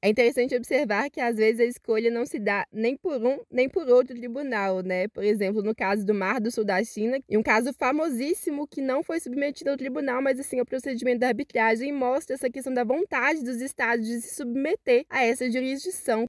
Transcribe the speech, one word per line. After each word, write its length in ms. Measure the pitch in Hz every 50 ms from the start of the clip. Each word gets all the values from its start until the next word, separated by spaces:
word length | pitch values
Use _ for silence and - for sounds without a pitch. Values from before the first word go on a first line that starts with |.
| -
É 40 | 196
interessante 480 | 214 262 240 233 233 - 240 208 247
observar 520 | 247 247 - 294 262 294 214 208 202 269 285
que, 120 | _ -
às 160 | 262 240 240
vezes, 240 | 214 220 220 233 226
a 40 | 240
escolha 460 | 240 247 - _ - 226 220 233 233
não 160 | 233 233 240
se 140 | - - 285
dá 260 | 202 208 202 202 - _ -
nem 240 | 214 220 233 277
por 280 | 277 _ 381 302 247 214
um, 140 | 247 277 311 - _
nem 200 | - 247 254 269
por 200 | - 381 330 262
outro 280 | 240 247 254 254 262
tribunal, 640 | 240 233 247 233 269 294 277 240 214 196 196 185 185
né? 260 | 185 185 185 180 185
Por 160 | 214 _ - 196
exemplo, 400 | 208 214 214 202 185 208 220 196
no 140 | 208 220
caso 280 | - 233 190 202 214 202
do 80 | 190 214
Mar 280 | 202 190 185 220 269
do 100 | 208 233
Sul 140 | 240 - 214
da 180 | 202 190 185 226
China, 380 | 226 - 214 208 226 254 277 - _
e 100 | - 214
um 40 | 214
caso 300 | - 214 220 233 269 262
famosíssimo 920 | - 302 254 269 302 311 339 262 226 262 294 359 - - 359 294 285 294
que 160 | 285 - - 269
não 220 | 262 254 277 269
foi 160 | - 330 330
submetido 500 | - 262 247 277 285 294 277 - 302 277
ao 60 | 277
tribunal, 440 | 262 262 277 254 294 285 269 247 254
mas, 200 | 269 277 262 254
assim, 180 | 277 - - 254
ao 80 | 247
procedimento 540 | - - 262 - 285 262 233 262 254 247 240
da 80 | 247 262
arbitragem, 640 | 233 214 285 _ - 247 220 226 226 226 247 277 294
mostra 420 | 277 254 247 254 285 320 - -
essa 160 | 269 - 254
questão 240 | 240 277 254 269 262
da 80 | 247 247
vontade 600 | 214 254 311 359 - - 269 254 277 311 320 247
dos 160 | 240 254 226
estados 440 | 247 269 - - 262 226 233 233 220
de 160 | 220 233 233
se 140 | 240 - -
submeter 720 | - 294 240 233 269 269 302 359 - _ - 247 240 311 _
a 140 | - 262 254
essa 260 | 226 233 247 254 254
jurisdição. 760 | 226 254 254 262 269 269 - 359 370 - - - 233 220 226